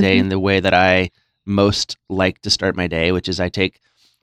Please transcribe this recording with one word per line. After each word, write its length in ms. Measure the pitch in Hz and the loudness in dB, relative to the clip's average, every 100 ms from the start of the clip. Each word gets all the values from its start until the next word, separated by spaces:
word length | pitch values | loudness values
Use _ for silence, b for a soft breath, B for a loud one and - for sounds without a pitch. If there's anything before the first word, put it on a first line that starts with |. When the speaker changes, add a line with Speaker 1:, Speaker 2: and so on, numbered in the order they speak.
| 98 | 4
Speaker 1:
Okay. 60 | 95 | 2
Speaker 2:
in 100 | 95 | 2
the 100 | 95 | 0
way 220 | 95 98 | 0 0
that 120 | 92 | 2
I 380 | 90 92 92 90 - _ _ - | 4 4 2 0 -6 _ _ -4
most 520 | 98 101 101 - - - | 0 2 0 -6 -12 -8
like 320 | 95 92 - | -2 -2 -2
to 60 | 101 | -4
start 280 | - 98 90 | -2 -2 -4
my 100 | 90 | -4
day, 240 | 82 82 | -2 0
which 160 | 92 92 | 0 -4
is 140 | 90 | -4
I 80 | 90 | -4
take 320 | 101 92 - _ _ _ _ | -2 -4 -6 _ _ _ _